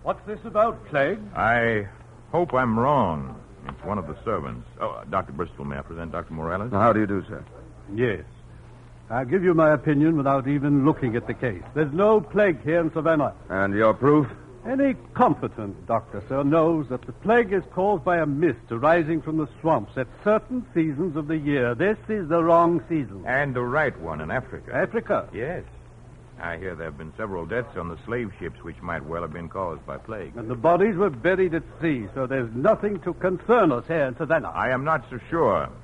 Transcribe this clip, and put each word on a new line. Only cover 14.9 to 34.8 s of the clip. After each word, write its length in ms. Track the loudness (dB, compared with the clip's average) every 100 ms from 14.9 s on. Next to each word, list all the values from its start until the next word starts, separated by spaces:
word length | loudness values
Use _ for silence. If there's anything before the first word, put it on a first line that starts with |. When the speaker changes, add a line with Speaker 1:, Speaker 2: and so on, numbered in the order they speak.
| 0 -8
Speaker 1:
competent 720 | 2 4 4 -4 -6 -10 -10 -2
doctor, 340 | -2 -2 -12 -4
sir, 160 | -2
knows 460 | 2 4 4 0 -2
that 120 | -8
the 100 | -8
plague 400 | -6 2 4 4
is 100 | -2 -2
caused 300 | -2 0 2
by 140 | 2 2
a 80 |
mist 460 | 2 2 0 0 -6
arising 500 | 0 4 4 2 -2
from 160 | -2 -4
the 100 | -4 -2
swamps 360 | 0 0 0 -8
at 100 | -8 -2
certain 420 | 2 2 0 -8 -4
seasons 420 | 0 0 0 -4
of 120 | -4 -4
the 100 | -2
year. 360 | 0 0 0
This 240 | 2 0 -2 -4
is 180 | -4 0
the 160 | 2
wrong 400 | 6 6 6 2 0
season. 340 | -4 -2 -8
Speaker 2:
And 300 | -2 -2 0
the 80 | -2
right 340 | -2 0 -2 -4
one 200 | -8 -8
in 80 | -4
Africa. 460 | -6 -6 -14 -6
Speaker 1:
Africa? 520 | -4 -2 -4 -2 -4 -4
Speaker 2:
Yes. 300 | -8 -8 -8 -12 -20 -20 -20 -20 -20 -20 -12
I 160 | -10 -8
hear 180 | -8
there 100 | -8 -10
have 100 | -10
been 160 | -14 -10
several 280 | -8 -6
deaths 320 | -4 -6 -4 -8
on 100 | -8
the 80 | -10
slave 260 | -6 -6 -6 -8
ships 240 | -12 -10
which 180 | -14 -12
might 240 | -8 -8
well 160 | -6 -6
have 120 | -6
been 160 | -8 -10
caused 360 | -6 -6 -8
by 120 | -12 -14
plague. 360 | -12 -12 -10
Speaker 1:
And 140 | -10 -8
the 60 |
bodies 400 | 2 4 6 4
were 140 | 2 0
buried 440 | 0 0 2 2
at 100 | 0 -6 -4
sea, 260 | -2 -2 -4
so 140 | -6 -4
there's 260 | -2 -4
nothing 460 | 0 2 2 0 -4
to 120 | -6
concern 580 | -2 -2 -2 4 6 6
us 140 | 2 0
here 180 | 0
in 100 | 0 -2
Savannah. 320 | 0 0 0
Speaker 2:
I 200 | -2 0
am 140 | 0